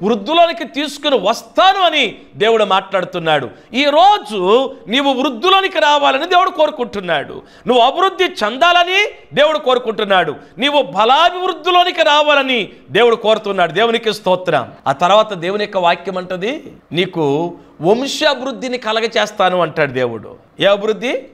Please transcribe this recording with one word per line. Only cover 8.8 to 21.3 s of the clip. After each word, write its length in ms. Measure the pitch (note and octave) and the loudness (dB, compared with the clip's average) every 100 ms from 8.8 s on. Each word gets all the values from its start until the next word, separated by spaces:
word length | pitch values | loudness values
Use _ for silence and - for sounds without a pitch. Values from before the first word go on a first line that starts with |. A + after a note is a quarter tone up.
| F4 F#4+ G#4 - - | 2 0 -2 -6 -6
దేవుడు 240 | - D4+ D4+ | 0 2 2
కోరుకుంటున్నాడు. 800 | B3+ B3 A3+ G#3+ G3+ F#3+ D#3+ B2 - - | 0 0 -2 -4 0 0 0 -6 -14 -4
నీవు 240 | C#4 D4 | 0 0
బలాభివృద్ధిలోనికి 1200 | F#3 F3+ A3+ C#4+ F4 F4+ F#4 D#4+ E4+ F4+ F4+ F4 | 0 0 2 4 2 0 -4 -4 0 2 2 0
రావాలని 720 | D4+ D4 D4+ C#4+ C4+ B3 F3 - - | 2 2 4 2 0 -2 -4 -12 -4
దేవుడు 260 | E3 A#3+ A3 | 2 2 2
కోరుతున్నాడు. 560 | G#3 A3 G#3 G3 E3+ | 0 0 -2 -2 0
దేవునికి 420 | E3 A#3 A3+ A3+ | 0 0 0 -2
స్తోత్రం. 600 | - F#3 F3+ F3+ D3 A2 - C3+ | -4 -2 -2 0 -2 -4 -6 -6
ఆ 40 | |
తర్వాత 420 | C#3 F3+ G#3 G#3+ | 0 2 4 2
దేవుని 300 | F#3 E3+ G#3 | -4 -6 -4
యొక్క 140 | G#3 G3 | -4 0
వాక్యం 400 | F3 F#3 G3 F#3 | 0 0 -4 -8
అంటది, 560 | F3+ F#3 G#3 D4 - - _ | -8 -6 -6 -8 -12 -20 _
"నీకు 680 | D#3+ E3 E3 D3 D3 E3+ - - - | -4 -4 -2 -2 -2 -4 -8 -20 -4
వంశాభివృద్ధిని 960 | D#3+ A#3 C#4 - D4+ B3+ C4+ G#3 B3 B3 | 0 0 -2 -2 -2 -2 -6 -8 -8 -6
కలగచేస్తాను" 840 | G#3+ A3 A3+ A3 G#3 - F#3 F3+ | -4 -4 -2 -2 -2 0 0 0
అంటాడు 300 | E3 E3 C#3 | -2 -2 -2
దేవుడు. 440 | B2+ B2 A2+ G#2 G2+ _ - | -2 -4 -6 -14 -20 _ -2
ఏ 60 | F#3 | 0
అభివృద్ధి? 580 | G3+ G#3+ G3 A#3+ C4 - | 2 0 -4 -4 -6 -8